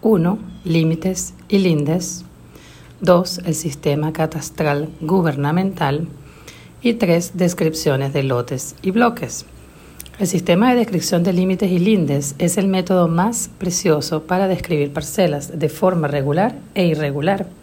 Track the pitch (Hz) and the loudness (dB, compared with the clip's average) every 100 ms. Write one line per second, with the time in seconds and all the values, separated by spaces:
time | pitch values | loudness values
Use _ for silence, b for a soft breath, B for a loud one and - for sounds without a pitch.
0 | 233 208 165 208 - - - 165 160 160 | 4 4 2 0 -6 -12 -2 2 2 0
1 | 185 185 - - - 196 185 156 147 170 | -2 -4 -8 -12 -2 2 4 2 2 0
2 | 180 - - - B B B B B B | -2 -10 -14 -20 B B B B B B
3 | 185 175 185 - 170 156 165 139 156 147 | 4 4 4 -6 -4 -4 -4 -4 -2 0
4 | 156 156 156 160 - - 156 143 151 - | -2 -2 -4 -4 -10 -4 -2 -2 -4 -8
5 | 160 185 170 139 143 170 196 190 143 143 | 0 2 2 0 0 0 0 0 -2 0
6 | 165 - B B B B B B 240 233 | -4 -10 B B B B B B -2 0
7 | 185 170 175 175 175 175 160 160 160 135 | 4 2 2 0 0 2 -2 0 0 0
8 | 139 139 135 123 120 127 - - 190 190 | 0 -2 0 -2 -2 -6 -8 -6 -2 2
9 | 240 240 - - - - B B B B | 2 0 -10 -10 -14 -20 B B B B
10 | - - 185 175 180 175 240 247 226 185 | -20 -4 -2 -2 2 4 4 4 2 -2
11 | 165 175 175 175 185 185 196 180 180 214 | 0 0 2 2 2 0 0 2 4 2
12 | 147 139 143 - 175 175 196 190 180 185 | 2 0 -2 -2 -2 2 0 0 2 2
13 | 170 165 196 233 - - 180 175 180 151 | 4 2 0 -2 -8 -6 -4 -2 2 0
14 | - 156 156 185 196 185 - 156 143 143 | 0 -6 -2 0 0 0 -2 -2 -2 -4
15 | 143 - 180 143 139 165 147 151 185 180 | -8 0 0 0 -6 -4 -4 0 2 2
16 | 151 143 139 151 214 - - - 180 151 | 0 0 0 2 0 -2 -10 0 0 2
17 | 151 139 160 196 185 - | -2 -2 0 -2 -4 -12